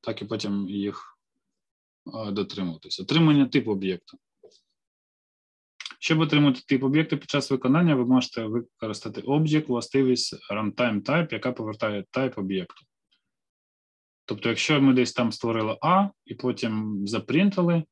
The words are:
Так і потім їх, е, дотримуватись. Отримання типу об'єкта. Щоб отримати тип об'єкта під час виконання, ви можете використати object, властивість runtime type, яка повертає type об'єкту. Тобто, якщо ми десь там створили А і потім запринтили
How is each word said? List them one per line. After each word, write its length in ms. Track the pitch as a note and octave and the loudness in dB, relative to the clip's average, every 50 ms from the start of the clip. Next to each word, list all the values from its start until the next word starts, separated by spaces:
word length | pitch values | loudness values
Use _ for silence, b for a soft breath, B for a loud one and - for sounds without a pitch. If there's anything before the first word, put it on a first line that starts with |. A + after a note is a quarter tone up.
Так 200 | - - A2 - | -8 -8 -8 -8
і 40 | G#2 | -6
потім 440 | G#2 A#2 G#2 - G#2 G2+ G2+ G2 F#2 | -6 -6 -4 -4 -4 -4 -4 -4 -4
їх, 500 | G2+ G2 G2 G2+ G2 - - - _ _ _ _ _ _ _ _ _ _ _ _ _ _ _ _ _ _ _ - - A2+ A2 | -4 -4 -4 -4 -6 -8 -16 -20 _ _ _ _ _ _ _ _ _ _ _ _ _ _ _ _ _ _ _ -12 -10 -8 -6
е, 40 | G#2+ | -4
дотримуватись. 680 | F#2+ G#2 G2 - - G2+ F#2 F2 D#2+ D#2 - - - - | -4 -4 -4 -6 -6 -6 -6 -6 -6 -10 -12 -12 -12 -10
Отримання 460 | F#2+ - C3+ E3 E3 D#3 D3 C#3+ C3+ | -4 0 2 4 6 6 6 6 4
типу 260 | B2 - C#3 A2+ A2+ | 4 2 0 0 0
об'єкта. 460 | G#2 F#2+ F#2+ F#2+ F#2 F2 _ - - _ _ _ _ _ - - _ _ _ _ _ _ _ _ _ _ _ _ _ _ _ _ _ _ _ _ _ _ _ _ _ _ - - - _ | -4 -2 -2 -4 -4 -6 _ -20 -20 _ _ _ _ _ -20 -20 _ _ _ _ _ _ _ _ _ _ _ _ _ _ _ _ _ _ _ _ _ _ _ _ _ _ -18 -18 -16 _
Щоб 200 | - - E3 D#3 | 0 2 2 2
отримати 420 | D#3+ D3+ D3+ D3 D3 C#3+ B2+ - - | 4 4 4 6 6 6 4 2 0
тип 160 | - C#3 B2+ C3+ | 0 0 2 2
об'єкта 340 | C3 C#3+ D#3 D#3 D#3 D#3 | 2 2 2 2 0 -2
під 120 | D3 - - | -4 -4 -2
час 220 | - C#3+ C3+ - | -2 -2 0 0
виконання, 440 | C#3 C3 - B2+ C#3 E3+ F3 E3+ D3 | -2 0 2 2 4 4 4 4 4
ви 100 | B2+ A#2+ | 2 4
можете 400 | A#2+ B2+ B2+ B2 - - A#2+ A2+ | 4 4 2 2 0 -6 -6 -6
використати 760 | G#2+ A2 A#2+ A#2 _ _ _ - G#2+ G#2 - - A2 A2 - | -4 -4 -4 -6 _ _ _ -8 -8 -8 -8 -10 -10 -10 -8
object, 460 | - A#2+ C#3 D3+ D#3+ D3+ D3+ D#3 D#3 | -4 0 0 2 2 2 2 0 0
властивість 840 | - B2 A#2+ A#2 - - C3+ C3+ B2+ B2 A#2+ - - - - - - | 0 -4 -4 -4 0 0 2 4 4 2 0 0 -6 -8 -14 -10 -8
runtime 500 | G2+ G#2+ A2 G#2 - - B2 A#2+ G#2+ G2+ | -6 -4 -4 -4 -2 0 0 0 0 -2
type, 320 | G2 - C#3+ E3+ E3+ D#3+ A#2 | -2 0 0 0 0 -2 -4
яка 180 | G#2+ - B2+ | -4 -4 -6
повертає 540 | B2 - A2+ G#2+ G#2+ - A#2 G#2+ G#2 G2+ F#2 _ | -4 -4 -6 -8 -4 -4 -4 -2 -2 -4 -8 _
type 280 | - B2+ C3+ B2+ - A2+ | -4 -4 -4 -2 -4 -6
об'єкту. 460 | G2 F#2+ G2 F#2+ F2 - - - _ _ _ _ _ _ _ _ _ _ _ _ _ _ _ _ _ _ _ _ _ _ _ _ _ _ _ _ _ | -6 -4 -4 -4 -4 -8 -16 -20 _ _ _ _ _ _ _ _ _ _ _ _ _ _ _ _ _ _ _ _ _ _ _ _ _ _ _ _ _
Тобто, 240 | - A2+ G#2+ - A#2 | -10 -8 -4 -2 -4
якщо 320 | A2+ - - - D#3 C#3+ | -2 -2 0 0 2 4
ми 120 | C#3 C3+ B2+ | 6 6 6
десь 200 | B2+ B2 A#2+ - | 4 2 2 0
там 180 | - A#2+ A2+ | -2 -2 -2
створили 460 | A2+ - - A#2 A2+ A2+ G#2+ G#2+ A2 - | -2 -4 -4 -2 0 0 -2 -2 -4 -2
А 280 | - D#3 F#3 F#3+ G3+ G3+ - _ _ | 0 2 4 4 2 0 -4 _ _
і 100 | - - | -14 -12
потім 720 | - - B2+ A#2 - - A2+ A2 G#2+ G#2+ G#2+ G#2 G2 G2+ | -4 -4 -4 -2 -2 -4 -2 -2 -2 -4 -4 -4 -4 -4
запринтили 760 | G2+ A2+ G#2+ - - A#2+ E3 G3 G3+ F#3+ F#3 F3 E3+ E3+ E3 D#3 _ | -4 -4 -4 -4 0 2 4 4 4 2 2 2 2 2 0 -2 _